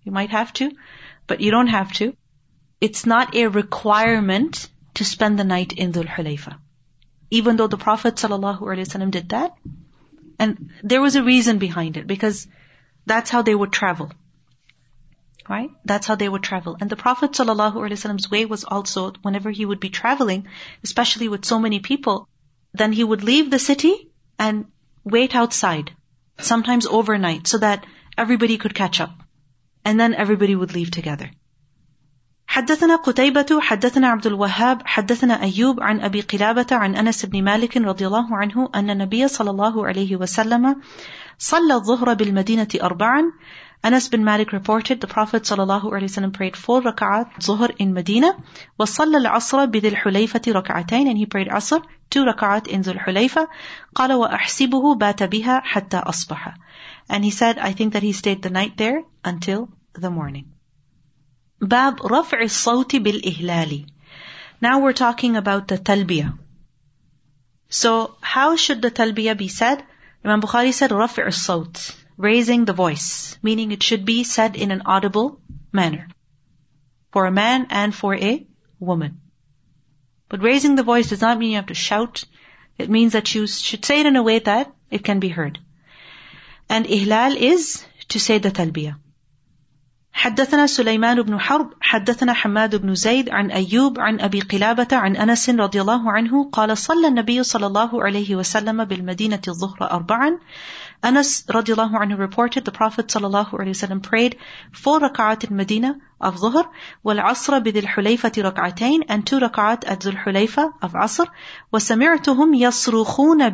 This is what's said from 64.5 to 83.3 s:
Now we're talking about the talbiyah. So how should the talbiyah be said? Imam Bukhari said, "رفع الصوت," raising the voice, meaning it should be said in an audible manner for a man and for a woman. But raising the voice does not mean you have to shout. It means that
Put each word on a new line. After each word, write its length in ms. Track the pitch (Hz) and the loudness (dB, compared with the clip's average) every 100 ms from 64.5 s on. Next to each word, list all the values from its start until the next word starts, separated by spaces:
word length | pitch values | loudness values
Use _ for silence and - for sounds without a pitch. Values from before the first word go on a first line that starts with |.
| _ | _
Now 200 | 240 269 | 2 4
we're 100 | 269 | 2
talking 460 | 254 240 240 247 226 | 2 0 2 0 0
about 320 | 202 196 196 | 0 -2 -2
the 80 | 185 | -4
talbiyah. 600 | 185 202 180 160 143 - - - _ _ _ _ _ _ _ _ _ _ _ | 2 0 2 0 -2 -6 -16 -20 _ _ _ _ _ _ _ _ _ _ _
So 460 | - 233 226 226 - | -2 2 2 -2 -8
how 380 | - 262 294 330 | -4 2 2 2
should 240 | - 247 | 0 0
the 100 | 240 | -2
talbiyah 460 | 240 226 214 220 208 | 0 0 0 -2 -2
be 100 | 190 | -6
said? 360 | - 233 277 - _ - _ 208 | -2 0 0 -4 _ -20 _ 0
Imam 160 | 214 | 0
Bukhari 320 | 208 240 254 | 2 2 2
said, 180 | 247 269 | 2 2
"رفع 360 | 202 233 - 202 | 2 0 0 -4
الصوت," 680 | 175 - 175 165 - - - _ - | -4 -2 -4 -4 -12 -16 -16 _ -4
raising 480 | 208 233 233 240 | 2 2 4 2
the 80 | 214 | 2
voice, 640 | 180 175 151 - - - - | 2 0 0 -6 -10 -12 -6
meaning 300 | 214 220 220 | -2 -2 -4
it 100 | 202 | -2
should 220 | - 220 190 | 0 0 0
be 180 | 233 | -2
said 320 | 240 - 220 202 | 0 0 0 -2
in 160 | 202 | -4
an 120 | 190 190 | -4 0
audible 560 | 190 196 208 262 - - - - | 0 2 0 -2 -6 -18 -20 -4
manner 340 | 196 170 151 - - _ _ _ _ _ _ _ _ _ | -2 0 -2 -10 -20 _ _ _ _ _ _ _ _ _
for 140 | 202 185 | 0 2
a 60 | |
man 360 | 190 220 254 247 | 2 2 2 0
and 240 | 202 208 | -2 -2
for 220 | 208 202 196 | -2 -2 0
a 320 | 196 277 - _ _ _ | 0 -2 -6 _ _ _
woman. 400 | 180 170 147 - _ _ _ _ _ _ _ _ _ _ _ | -4 -2 -4 -10 _ _ _ _ _ _ _ _ _ _ _
But 120 | 196 | -2
raising 340 | 220 269 285 269 | 2 4 4 4
the 80 | |
voice 260 | 240 240 226 | 4 2 2
does 100 | 202 | 0
not 180 | 226 233 | 2 2
mean 120 | 226 | 0
you 60 | 214 | -2
have 80 | 196 | -4
to 80 | |
shout. 500 | 165 - 208 233 - - _ - _ _ - | -6 -2 -2 -2 -8 -16 _ -20 _ _ -10
It 120 | - | 0
means 220 | 220 233 | 4 4
that 220 | 214 214 | 2 -2